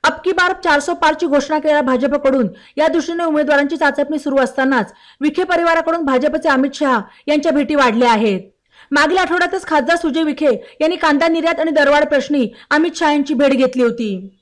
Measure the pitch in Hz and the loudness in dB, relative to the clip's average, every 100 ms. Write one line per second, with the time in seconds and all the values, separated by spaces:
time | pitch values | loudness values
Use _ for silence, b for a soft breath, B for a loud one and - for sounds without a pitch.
0 | 311 - 359 370 359 370 339 294 285 349 | -2 -2 -4 0 0 0 0 0 0 0
1 | 311 311 330 285 285 311 302 294 262 247 | 0 0 0 0 0 -2 0 0 2 0
2 | 269 285 277 269 202 B B - 311 320 | 0 0 2 2 0 B B -2 0 0
3 | 330 339 339 302 294 285 285 320 302 277 | -4 -4 -2 0 2 0 0 0 -2 0
4 | 285 302 294 269 262 269 269 262 196 b | -4 -4 -2 0 0 -2 0 0 -4 b
5 | b b 302 302 370 349 339 330 320 330 | b b -4 -2 -2 0 2 0 0 -2
6 | 277 254 285 302 311 269 277 - 285 233 | 0 0 0 -2 0 0 -2 -2 0 0
7 | 202 B - 294 311 285 262 294 269 220 | -4 B -2 0 0 0 0 2 2 2
8 | 247 220 220 185 - _ _ b b 285 | 2 2 2 -2 -6 _ _ b b 0
9 | 302 370 359 349 349 381 - 311 262 339 | 2 2 0 0 -2 -4 0 0 2 0
10 | 339 277 302 294 302 220 - - 311 359 | 0 -2 -2 0 0 0 -6 -4 -2 0
11 | 320 294 330 330 320 330 320 302 277 294 | 0 2 2 2 0 0 0 2 4 2
12 | 302 294 269 294 226 B B 302 339 320 | 2 0 0 -2 -2 B B 0 0 0
13 | 320 294 285 269 277 269 254 254 240 202 | 0 0 0 0 2 2 0 2 0 0
14 | 220 190 196 _ | -6 -8 -12 _